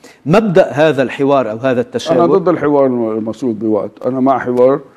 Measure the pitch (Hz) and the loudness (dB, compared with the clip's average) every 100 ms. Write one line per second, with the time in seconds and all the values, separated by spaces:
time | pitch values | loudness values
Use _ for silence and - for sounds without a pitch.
0 | - _ - 202 220 180 - 135 156 135 | -20 _ 0 0 2 2 2 2 2 2
1 | 120 - 139 139 110 110 131 123 117 120 | -2 -2 0 0 0 -4 -2 -2 -4 -6
2 | - 131 131 190 175 147 147 143 135 123 | -2 0 2 2 0 0 0 2 2 0
3 | 110 110 110 107 127 104 110 101 101 - | -2 -4 -6 -6 -6 -4 -2 -2 -4 -6
4 | 127 131 135 123 123 123 127 151 - | -6 -2 0 0 -2 2 2 2 -6